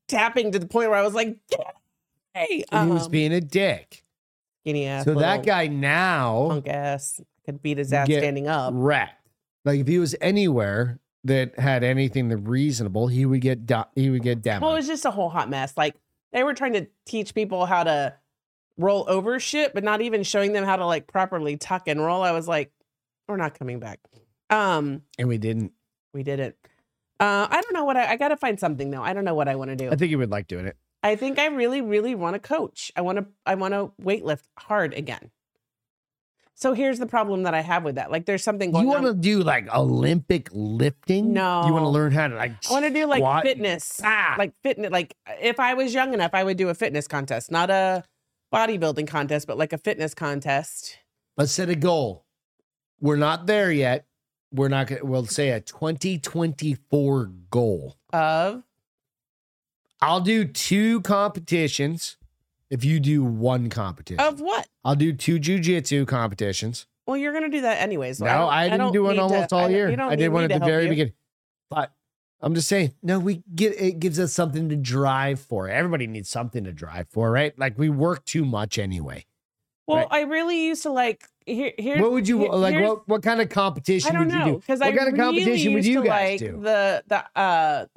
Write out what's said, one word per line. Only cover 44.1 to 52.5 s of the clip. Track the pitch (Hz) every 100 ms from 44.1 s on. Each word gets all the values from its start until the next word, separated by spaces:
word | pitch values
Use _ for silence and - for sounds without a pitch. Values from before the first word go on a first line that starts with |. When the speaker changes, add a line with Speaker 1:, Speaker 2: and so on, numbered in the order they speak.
| 214 170 120
Speaker 1:
Like, | 196 -
fitne-, | 269 233 208
like, | 180 165 - - -
if | 233 233
I | 247
was | 254 262
young | 254 269
enough, | 233 170
I | 190
would | 190 185
do | 185
a |
fitness | 165 226 147 -
contest. | 147 135 117 -
Not | 165 180
a | 190 190 185 - _ _ _ _
bodybuilding | 220 226 202 160 147 151
contest, | 156 143 151 143
but, | 120
like, | 156
a | 160
fitness | 214 156 156
contest. | - 151 143 143 139 - - - - _ _ _ -
Speaker 2:
Let's | 143
set | - 180
a | 165
goal. | 175 165 120 90 _ _ _